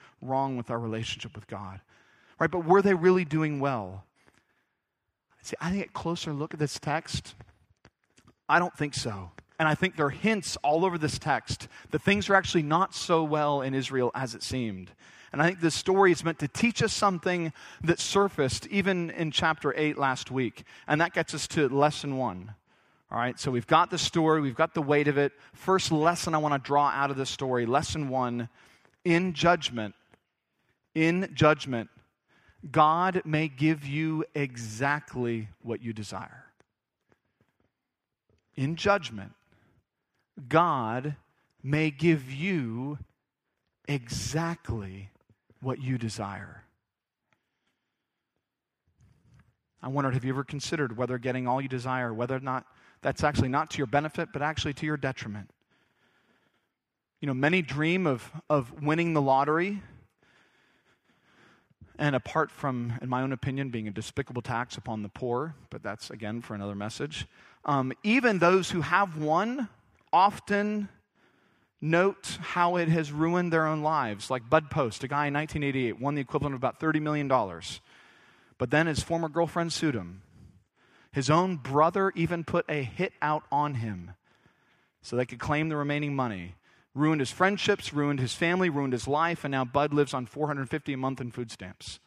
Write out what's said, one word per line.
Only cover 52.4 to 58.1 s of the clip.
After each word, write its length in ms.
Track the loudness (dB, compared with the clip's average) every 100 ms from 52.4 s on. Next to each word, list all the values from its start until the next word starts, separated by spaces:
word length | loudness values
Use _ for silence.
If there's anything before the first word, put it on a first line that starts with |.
| -4 -6 -8 _ _ _
that's 220 | -4 0
actually 260 | 0 2 0
not 220 | 0 -2
to 80 | -4
your 80 | 0
benefit, 420 | 0 0 -6 -6
but 120 | -4
actually 300 | -4 -4 -6 -4
to 100 | -4
your 120 | -4
detriment? 520 | -4 -6 -10 -12 -14 _ _ _ _ _ _ _ _ _ _ _ _ _ _ _ _ -8
You 80 | -4
know, 60 |
many 300 | 2 2 2
dream 420 | 0 -2 0 2
of, 260 | 0